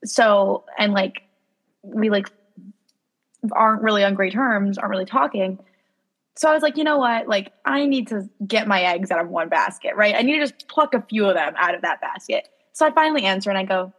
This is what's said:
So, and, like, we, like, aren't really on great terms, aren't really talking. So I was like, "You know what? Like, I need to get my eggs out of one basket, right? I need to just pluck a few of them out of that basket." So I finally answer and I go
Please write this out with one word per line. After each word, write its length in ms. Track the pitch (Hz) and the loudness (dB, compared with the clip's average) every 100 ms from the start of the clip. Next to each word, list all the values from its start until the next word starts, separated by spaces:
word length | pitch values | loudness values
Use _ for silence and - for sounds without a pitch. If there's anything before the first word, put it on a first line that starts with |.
So, 600 | 208 - 226 202 196 202 - - | -4 2 4 4 2 -2 -6 -4
and, 160 | 208 | 0
like, 300 | 196 190 - _ _ _ _ _ _ | 0 -2 -6 _ _ _ _ _ _
we, 280 | 202 226 220 | -10 -2 0
like, 200 | 202 196 _ _ - 190 - _ _ _ _ _ _ 226 | 0 -2 _ _ -20 -20 -20 _ _ _ _ _ _ -6
aren't 300 | - 220 214 | 2 2 2
really 220 | 220 208 | 0 2
on 100 | 196 196 | 2 2
great 180 | 190 | -2
terms, 440 | 202 262 214 202 196 | 0 0 0 0 -2
aren't 120 | 202 | -4
really 140 | 190 190 | -4 -2
talking. 540 | 254 285 214 190 190 - _ _ _ _ _ _ - | 0 0 0 -4 -4 -14 _ _ _ _ _ _ -2
So 140 | 311 | 2
I 40 | |
was 100 | 311 | 2
like, 140 | 302 294 | 2 0
"You 60 | 311 | 0
know 120 | 294 | 2
what? 300 | 254 226 - | 2 0 -2
Like, 240 | 208 196 _ - | -4 -4 _ -4
I 200 | 277 285 | 0 0
need 220 | 269 208 | 0 -2
to 200 | 214 196 _ 202 | -6 -8 _ -2
get 200 | 220 208 | -2 0
my 140 | 196 | 2
eggs 300 | 180 175 190 | 2 0 -2
out 80 | 180 | -2
of 100 | 170 | -2
one 200 | 170 165 | -4 0
basket, 460 | 165 202 196 - - | 0 0 -4 -8 2
right? 180 | 208 208 | 2 4
I 60 | |
need 140 | 240 302 | 2 2
to 40 | |
just 280 | 294 - - | -2 -6 -6
pluck 240 | - 302 | 0 2
a 80 | 247 | 0
few 240 | - 220 202 | -2 0 2
of 100 | 180 | 2
them 180 | 151 160 | 0 0
out 180 | 175 175 | 0 0
of 60 | |
that 180 | 175 156 | -2 -4
basket." 480 | 147 190 - 190 - _ _ | -6 -10 -4 -6 -6 _ _
So 140 | - 311 | 0 2
I 60 | |
finally 320 | 320 311 302 196 | 4 2 2 0
answer 240 | 190 196 | -2 -2
and 100 | 196 | -2
I 40 | |
go 280 | 190 190 185 | 0 -2 -2